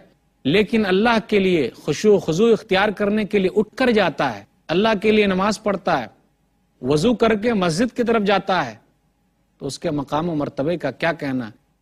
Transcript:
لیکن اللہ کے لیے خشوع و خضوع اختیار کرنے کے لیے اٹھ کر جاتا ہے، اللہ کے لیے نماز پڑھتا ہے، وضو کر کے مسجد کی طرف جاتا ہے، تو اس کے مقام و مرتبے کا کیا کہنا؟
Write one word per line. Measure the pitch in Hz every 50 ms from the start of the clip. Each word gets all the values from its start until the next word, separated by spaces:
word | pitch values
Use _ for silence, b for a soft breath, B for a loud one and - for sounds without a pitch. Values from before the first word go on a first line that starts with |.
| - _ _ _ _ _ _ _ -
لیکن | 135 170 208 214 - 233 220 214
اللہ | 185 190 190 220 240 233 214 - -
کے | 214 202
لیے | 190 190 180 160 127 110 - - -
خشوع | 160 143 - - 214 202
و | 175
خضوع | - 170 156 175 226 233
اختیار | 220 - - - 190 185 208 214
کرنے | 185 - 208 202 208 220 208
کے | 165 202 202
لیے | 185 180 -
اٹھ | 214 220 - -
کر | - 254 247
جاتا | 214 208 185 165 139 - 151 127 107 101
ہے، | 104 _ _ _ _ -
اللہ | 160 180 214 226 220 185
کے | 208 220
لیے | 214 214 208
نماز | 196 185 185 190 214 196 -
پڑھتا | - 208 196 190 - 190 160 135
ہے، | 110 104 - _ _ _ _ _ _ _ _ _ _ _ _ -
وضو | 127 127 147 151 175 247 233
کر | - 233 220 220
کے | 202 214 247 233
مسجد | 196 180 170 151 180 262 226 -
کی | -
طرف | 233 220 226 226
جاتا | 202 196 202 190 - - 185 170 143
ہے، | 117 107 - _ _ _ _ _ _ _ _ _ _ _ _ _ _ _ -
تو | 139
اس | 139 - -
کے | - 170
مقام | 147 143 139 - 147 151 170 175
و | 165
مرتبے | 147 143 120 - - 139 165 180
کا | 151 - 135
کیا | 107 - 165 165
کہنا؟ | 160 160 151 139 131 127 117 107 - _ _ _ _ _